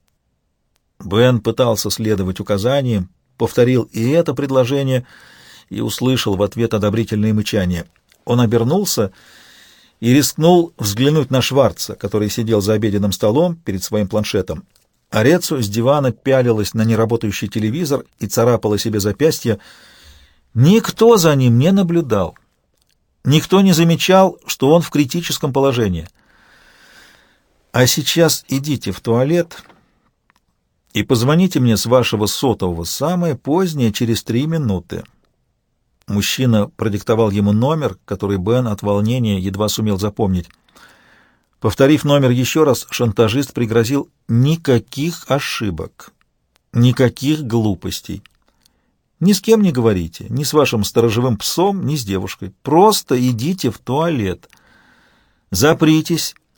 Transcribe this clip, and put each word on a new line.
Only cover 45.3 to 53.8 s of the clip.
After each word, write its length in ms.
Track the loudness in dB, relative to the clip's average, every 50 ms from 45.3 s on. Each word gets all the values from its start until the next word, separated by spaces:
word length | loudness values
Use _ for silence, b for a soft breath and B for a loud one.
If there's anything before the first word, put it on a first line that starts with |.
| -4 -4 -4 -6 -8 -6 -6 -6 -6 -6 -8 -12 _ -20 -20 -20 _ _ _ _ _ _ _ _ _ _ _ _ 0
никаких 680 | 2 2 4 4 4 2 0 0 -2 -4 -2 -2 -2 -2
глупостей. 800 | -2 -2 0 0 0 -2 -4 -6 -10 -10 -10 -10 -12 -14 -14 -14 _ _ _ _ _ _ _ _ _ _ _ _ _ _ _ _ _ _ -2
Ни 140 | 0 2
с 80 | 2 2
кем 220 | 2 2 4 4
не 100 | 4 2
говорите, 540 | 2 2 2 2 2 0 -2 -6 -10 -12 -10 -8
ни 160 | -6 -6 -4
с 80 | 0
вашим 320 | 2 2 2 2 2 -2 -2
сторожевым 540 | -2 0 2 2 2 2 0 0 -2 -2 -4
псом, 480 | -4 -4 -2 0 0 0 0 -2 -4
ни 100 | -4 -4
с 80 | -4 -4
девушкой. 480 | -4 -4 -6 -6 -8 -10 -12 -14 -16 -14 _
Просто 560 | -4 0 4 4 6 4 4 2 -2 -2 -2 0
идите 520 | 0 0 -2 -2 -4 -4 -4 -2 -4 -4
в 80 | -4
туалет, 720 | -6